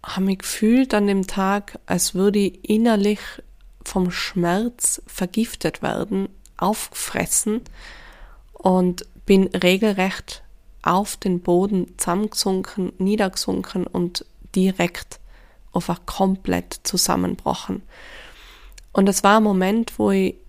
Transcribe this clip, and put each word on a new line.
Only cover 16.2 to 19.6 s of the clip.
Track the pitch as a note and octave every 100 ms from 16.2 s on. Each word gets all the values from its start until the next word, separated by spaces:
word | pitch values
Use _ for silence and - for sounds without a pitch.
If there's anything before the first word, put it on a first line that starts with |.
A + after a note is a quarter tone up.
| F#3+ F#3+ - F3 - -
zusammenbrochen. | - F#3+ - - F3+ - - - - F#3+ - - - - - - - - - - -
Und | - G3
es | F#3+ G3
war | G#3+
ein |
Moment, | G#3+ F#3+